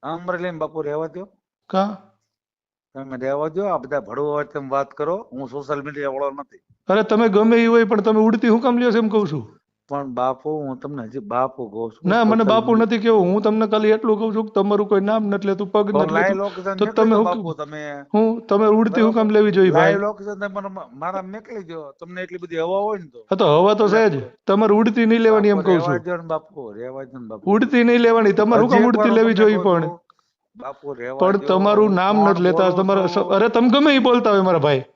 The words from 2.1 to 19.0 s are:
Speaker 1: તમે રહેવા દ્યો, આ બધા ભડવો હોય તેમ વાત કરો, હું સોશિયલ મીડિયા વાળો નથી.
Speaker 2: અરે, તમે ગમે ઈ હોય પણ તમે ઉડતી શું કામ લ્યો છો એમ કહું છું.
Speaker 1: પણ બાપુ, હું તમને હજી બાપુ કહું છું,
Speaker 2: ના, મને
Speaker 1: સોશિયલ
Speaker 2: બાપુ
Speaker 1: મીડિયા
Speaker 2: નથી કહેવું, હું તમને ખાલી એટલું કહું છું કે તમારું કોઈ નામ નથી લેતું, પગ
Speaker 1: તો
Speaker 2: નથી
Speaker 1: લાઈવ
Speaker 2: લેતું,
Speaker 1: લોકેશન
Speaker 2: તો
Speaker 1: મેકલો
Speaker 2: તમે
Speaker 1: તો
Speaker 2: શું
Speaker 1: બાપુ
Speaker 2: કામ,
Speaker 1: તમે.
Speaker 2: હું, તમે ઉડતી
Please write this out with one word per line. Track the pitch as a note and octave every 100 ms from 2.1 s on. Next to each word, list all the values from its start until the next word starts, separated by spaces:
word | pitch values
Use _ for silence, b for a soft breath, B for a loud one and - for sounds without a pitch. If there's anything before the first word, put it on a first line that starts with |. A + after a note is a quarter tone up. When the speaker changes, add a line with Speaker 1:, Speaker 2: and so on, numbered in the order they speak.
| _ _ _ _ _ _ _ _ C3+
Speaker 1:
તમે | C3+ C3
રહેવા | C3 C#3+ D#3
દ્યો, | D#3+ G3+
આ | E3
બધા | B2+ C#3+
ભડવો | G2+ A#2+ D3
હોય | D3
તેમ | C#3+ D3 C3+
વાત | C#3 C#3
કરો, | - D3+ F#3 A#3
હું | B2+ C3+
સોશિયલ | C3+ C3+ D3
મીડિયા | C#3 D3+ C#3+
વાળો | C3+ C#3
નથી. | C#3 C#3+ _ _ _ _
Speaker 2:
અરે, | G3
તમે | G#3+ G#3+ A#3
ગમે | G3+ A3 A#3
ઈ | A#3
હોય | A#3 A3+
પણ | G#3+
તમે | G3+ G#3+
ઉડતી | A3 A3+ A#3
શું | A3+
કામ | B3+ A#3+
લ્યો | B3
છો | A3
એમ | A3
કહું | G#3+ G3+
છું. | D3 G#2+ _ _ _ _
Speaker 1:
પણ | C#3 C#3
બાપુ, | B2 B2+ C3 D3+
હું | D#3 C#3+ C3
તમને | C#3+ D3
હજી | A2 C3+
બાપુ | G#2 A#2+ C3 - A#2
કહું | G#2 A2+
છું, | - F3
Speaker 2:
ના, | A3
મને | A3
Speaker 1:
સોશિયલ | A3+ G#3+
Speaker 2:
બાપુ | A3 A#3
Speaker 1:
મીડિયા | A3+ A3+
Speaker 2:
નથી | A#3
કહેવું, | A3 A3 F3+
હું | G3+
તમને | G3+ A3 A3
ખાલી | G#3+ G#3+
એટલું | A3 A3 G#3+
કહું | A3+ G#3+
છું | G#3+
કે | G3+
તમારું | G3 G#3 G3+
કોઈ | G#3
નામ | G3 A3
નથી | G#3 G3 G3
લેતું, | F#3+ G3+
પગ | G#3 G#3
Speaker 1:
તો | G3+
Speaker 2:
નથી | D#3+
Speaker 1:
લાઈવ | D#3+ F3+
Speaker 2:
લેતું, | G3
Speaker 1:
લોકેશન | G3+ F#3
Speaker 2:
તો | F#3 F#3+ G#3+
Speaker 1:
મેકલો | A3
Speaker 2:
તમે | A3
Speaker 1:
તો | G#3+
Speaker 2:
શું | F3+
Speaker 1:
બાપુ | F3+ E3+
Speaker 2:
કામ, | D3+ D3
Speaker 1:
તમે. | D3+ D3+ C#3+ C#3+
Speaker 2:
હું, | G#3 A3 A3+ A3+
તમે | G3+ G#3+
ઉડતી | A3 A3 A3